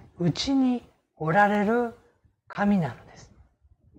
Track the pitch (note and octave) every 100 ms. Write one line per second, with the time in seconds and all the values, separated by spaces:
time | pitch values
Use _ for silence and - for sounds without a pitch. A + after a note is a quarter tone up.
0 | - - F3 - - C#4 B3+ B3 - _
1 | _ - D#3 F#3 G3+ G#3 G3+ A#3+ A#3 G#3
2 | _ _ _ _ - - G#3 G3+ C#3+ -
3 | - - - - - _ _ _ _